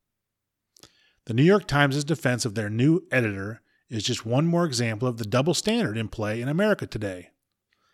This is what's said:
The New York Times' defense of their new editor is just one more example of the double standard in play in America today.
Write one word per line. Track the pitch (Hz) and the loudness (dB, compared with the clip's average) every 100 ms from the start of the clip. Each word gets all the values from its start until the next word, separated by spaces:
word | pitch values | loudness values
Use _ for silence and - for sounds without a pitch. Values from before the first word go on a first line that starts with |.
| _ _ _ _ _ _ _ _ - _ _ _ - | _ _ _ _ _ _ _ _ -20 _ _ _ -4
The | |
New | 113 | 4
York | 156 202 - | 6 4 2
Times' | 143 143 139 | 2 2 2
defense | 143 165 131 123 | -2 -2 -2 -2
of | 120 104 | -2 -4
their | 104 | -4
new | 110 135 165 - | 2 4 2 2
editor | 127 113 98 98 113 _ _ - | 0 0 -2 -8 -10 _ _ -10
is | 113 | -6
just | 101 113 110 | -4 -4 -2
one | 120 165 | 0 2
more | 170 170 | 2 0
example | 120 117 107 127 | 0 -2 -2 -4
of | 113 | -4
the | 113 | -2
double | 123 147 | 0 2
standard | 160 - 233 160 110 | 0 0 0 0 -2
in | 107 | -6
play | - 104 113 | -4 -4 -4
in | 123 | -2
America | 156 214 196 104 | 0 2 0 -2
today. | 110 101 92 - _ _ _ _ _ _ | -6 -6 -8 -14 _ _ _ _ _ _